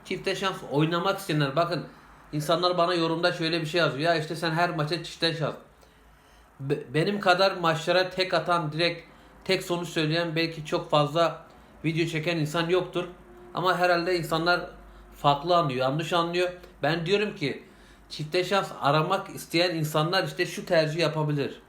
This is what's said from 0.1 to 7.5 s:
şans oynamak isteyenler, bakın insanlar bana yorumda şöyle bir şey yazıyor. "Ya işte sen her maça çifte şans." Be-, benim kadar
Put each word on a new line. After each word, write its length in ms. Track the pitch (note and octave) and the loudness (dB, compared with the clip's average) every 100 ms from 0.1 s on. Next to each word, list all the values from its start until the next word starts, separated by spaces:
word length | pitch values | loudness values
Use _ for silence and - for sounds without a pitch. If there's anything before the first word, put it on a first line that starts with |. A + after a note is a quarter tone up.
| F#3 G3 F#3 | -6 -4 -2
şans 200 | G3 - - | -4 -4 -2
oynamak 460 | C#3 D#3+ E3+ F#3+ F#3+ | 0 2 2 0 -2
isteyenler, 380 | - D3+ C#3 C#3+ | 0 0 2 2
bakın 300 | E3+ E3+ - - - - - | 0 -2 -8 -18 -20 -20 -8
insanlar 460 | D3+ D3+ E3+ F3+ F3 | -6 0 2 2 2
bana 160 | E3+ | 2
yorumda 380 | F3 E3 E3 F3 | 2 0 2 0
şöyle 280 | E3+ D#3+ E3 | 0 -2 -2
bir 60 | D3+ | 0
şey 120 | F3 | 0
yazıyor. 240 | D3+ B2+ | 0 2
"Ya 120 | E3 | 2
işte 220 | E3 D3+ D#3+ | 2 0 -4
sen 140 | E3+ | -2
her 200 | D#3+ F3 | 0 0
maça 340 | D#3+ D3 E3 | 0 -2 -4
çifte 300 | - - E3 | -6 -2 -2
şans." 200 | D3+ C3+ - - _ - _ - - _ - - - | 0 -4 -6 -18 _ -20 _ -20 -20 _ -20 -20 -10
Be-, 340 | C#3 C#3+ - | -4 -4 -2
benim 260 | C#3+ F#3 G#3 | 0 0 2
kadar 360 | F#3 F3+ G3 | 2 4 4